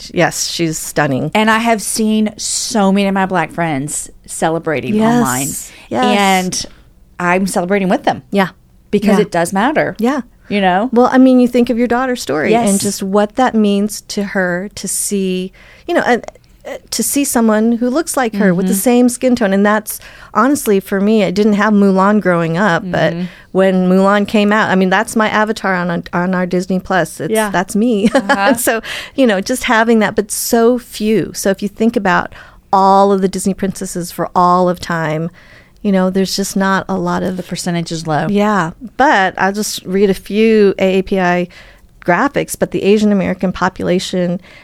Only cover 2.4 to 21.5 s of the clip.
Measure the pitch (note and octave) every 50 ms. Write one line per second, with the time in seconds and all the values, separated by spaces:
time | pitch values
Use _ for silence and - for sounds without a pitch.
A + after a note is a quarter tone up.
2.4 | - - - - - - - G#3+ G3 G3 F#3+ G3+ G3 G3 G3 G3 F#3+ F#3 F#3+ F3
3.4 | D#3+ - - E3+ E3+ D#3+ D3 C3 C#3+ D3 - - - - - - - - - -
4.4 | F#3+ D#3+ D#3+ E3 E3 D#3+ D3+ B2+ - - G#3 G#3+ A3 A3+ A#3+ A#3+ A#3 B3+ B3 C4
5.4 | C#4 C4 - - - - - - - - - F#3+ - - G3+ G3+ G3 F#3+ F#3+ F#3
6.4 | F#3 F3+ E3+ - - - - - - _ _ _ - _ _ - F3 F3 F3+ F#3+
7.4 | G3 F3+ - G3+ F3 F#3 G#3 G3 F#3+ F3+ G#3 F#3+ - A3+ C3+ - - - G3+ G3
8.4 | F#3 - - _ _ _ _ _ _ _ - G3+ G3+ G3 F#3+ G3+ G3+ - - E3+
9.4 | E3+ E3+ F#3+ G3 A3 C#4+ D#4 E3+ D3 - F#3 - G#3+ B3 D4 C4 - - _ _
10.4 | _ - G3 G#3 F#3+ F#3 F3 F#3+ A3+ C4 A3+ A#3+ B3+ - - B3+ C4 C4 B3+ B3+
11.4 | B3 A#3+ - B3 A#3+ - A#3+ A3+ B3 G#3+ A#3 B3 C4 B3+ B3 - - - C4+ D#4
12.4 | - G#3 A3 A#3+ A#3 G3+ G3 G3 - G3+ G3+ - G3 F#3+ G3 G#3 G#3 G#3 - -
13.4 | B3+ A3+ A3 A3 G#3 G3+ G3+ G3 G#3 G#3+ - - - - - G#3 G3+ G3 - G3
14.4 | F#3 F3+ F3 F3+ G3 G#3 - - - F#3+ - - - - G3+ G3 F#3+ F#3 F#3 F#3
15.4 | F#3 F#3+ - - - - - - - - F4 C#4 - A3+ B3 - - - - -
16.4 | _ _ _ _ - B3+ C#4+ - - - - - G#3+ - - C#4+ C#4 - - A#3+
17.4 | A3+ A3 G#3+ G#3+ A3 A#3 A#3+ A3 B3 B3 B3+ D#4+ E4 - - C#4 B3 A3 - G3
18.4 | A3 F#3+ E3+ F#3 F#3+ F#3 G3 G3 - B3 A#3+ A#3+ B3+ A#3+ A#3+ - C4 B3+ B3 -
19.4 | A3 F#3+ G3 G3 G3+ G#3 G#3+ G#3+ G#3+ - - - - - - - - - - -
20.4 | A#3 C4+ D4 C#4+ - A3 G3+ G3 - - G3+ F#3+ G3 G#3+ A3 G#3+ F#3+ E3+ F3+ G#3
21.4 | G#3+ A3